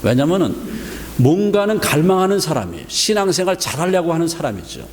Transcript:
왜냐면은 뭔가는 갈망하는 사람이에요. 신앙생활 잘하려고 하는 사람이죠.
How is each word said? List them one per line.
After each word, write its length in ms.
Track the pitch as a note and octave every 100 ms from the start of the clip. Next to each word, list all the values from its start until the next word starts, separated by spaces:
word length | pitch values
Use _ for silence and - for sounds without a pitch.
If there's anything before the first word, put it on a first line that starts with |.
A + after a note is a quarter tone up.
왜냐면은 500 | - B2 C#3+ F#3+ D3 - - - - - - -
뭔가는 640 | B2+ F3 G#3 G3+ G3+ G#3+
갈망하는 600 | - C#3 E3+ F#3+ F#3+ G3+
사람이에요. 460 | D#3+ D3 F#2+ E2+ -
신앙생활 680 | - - G#3+ G3 E3+ F#3 F3+
잘하려고 560 | - C3+ F3 F#3 E3+
하는 140 | E3 E3
사람이죠. 580 | E3 D3 G2+ - - A#1+